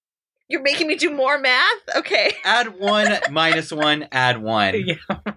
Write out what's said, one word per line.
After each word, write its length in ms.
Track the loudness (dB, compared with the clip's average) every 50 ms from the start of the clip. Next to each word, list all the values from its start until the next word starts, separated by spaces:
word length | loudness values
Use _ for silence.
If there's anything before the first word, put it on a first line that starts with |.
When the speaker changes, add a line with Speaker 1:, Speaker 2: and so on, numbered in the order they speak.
| _ _ _ _ _ _ _ _ _ _
Speaker 1:
You're 140 | -6 -2
making 240 | 0 -2 0 0 0
me 80 | -2 0
do 160 | 0 -2 -2
more 260 | 0 0 0 2 2 2
math? 420 | 2 2 2 4 2 2 0 -2 -6 -4 -4
Okay. 340 | -4 -2 0 0 0 2 0 -2 -2 -2
Speaker 2:
Add 340 | 0 2 2 0 -2 -6 -4
one, 300 | -2 0 2 2 2 0 0 -2
<laughs> 80 | -2 -2
minus 400 | 0 2 2 2 2 0 -2 -4
one, 340 | -4 0 0 2 0 0 -2 -4
add 280 | -2 2 2 2 0 0
one. 340 | -2 0 2 2 2 2 2
Speaker 3:
<laughs> 100 | 0 -2
Yeah, 80 | -4 -6 -6 -6 -8 -8 -6 -6 -10 -6